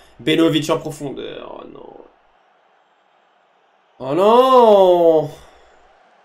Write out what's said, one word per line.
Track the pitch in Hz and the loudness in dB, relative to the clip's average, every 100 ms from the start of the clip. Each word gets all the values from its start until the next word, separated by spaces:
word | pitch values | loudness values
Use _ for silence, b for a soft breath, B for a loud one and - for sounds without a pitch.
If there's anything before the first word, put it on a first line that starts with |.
| B B | B B
Benovic | 127 160 165 151 147 | -4 0 0 -2 -4
en | 160 | -6
profondeur. | 156 - 139 117 107 50 50 50 | -8 -14 -14 -14 -14 -16 -18 -20
Oh | 50 | -20
non. | 50 - - - _ _ _ _ _ _ _ _ _ _ _ _ _ _ _ _ _ _ - | -20 -20 -20 -20 _ _ _ _ _ _ _ _ _ _ _ _ _ _ _ _ _ _ -16
Oh | 135 170 | -6 -2
non. | 202 240 262 254 226 202 185 175 165 160 147 B B B B B B _ _ _ | 2 2 2 4 4 4 4 4 2 2 -2 B B B B B B _ _ _